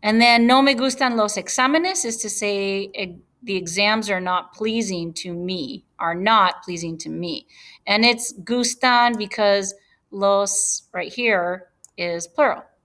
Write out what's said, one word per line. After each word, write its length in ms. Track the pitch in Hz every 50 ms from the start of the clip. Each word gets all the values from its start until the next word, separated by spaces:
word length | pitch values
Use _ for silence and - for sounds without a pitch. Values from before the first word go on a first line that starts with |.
And 180 | - 208 214 226
then 260 | 233 240 240 233 233
no 160 | 233 254 262
me 120 | 269 277 277
gustan 420 | 233 254 269 254 - 277 254 240
los 200 | 226 214 208 -
exámenes 680 | 202 185 - - - 254 262 285 320 339 370 381 381 -
is 120 | 233 226 226
to 100 | - 214
say, 600 | 202 - 214 208 202 196 196 196 196 196 196 196 -
eh, 180 | - 202 180 175 175 _ _ _ _
the 140 | - 233 196
exams 540 | 185 180 165 165 185 202 208 214 220 220 208
are 100 | 202 185
not 320 | 180 180 180 180 - -
pleasing 600 | - - 214 220 220 226 226 190 190 175 170 170 165
to 180 | - - 185
me, 520 | 175 170 175 180 185 180 151 127 - 190 _ _ _ _
are 160 | - 165 170
not 480 | 175 185 214 226 220 196 185 175 -
pleasing 360 | - - 180 170 165 170 165 160
to 100 | - 160
me. 380 | 160 165 170 170 160 - - _ _ - - - - - _
And 180 | - 202 208 226
it's 280 | 240 240 233 240 -
gustan 840 | - - 175 - 233 247 247 240 - - - 254 247 240 240 240 240
because 580 | 220 214 202 - - 214 202 202 202 196 196 - - _ _ _ _ _ _
los 720 | - 196 196 196 202 196 202 196 - - - - - - - _
right 200 | _ 180 175 -
here 560 | - - 240 233 214 185 175 175 180 185 185 _ _ _ _ - _
is 300 | - 175 175 170 170 170
plural. 360 | - _ - 302 262 190 - - _ _ _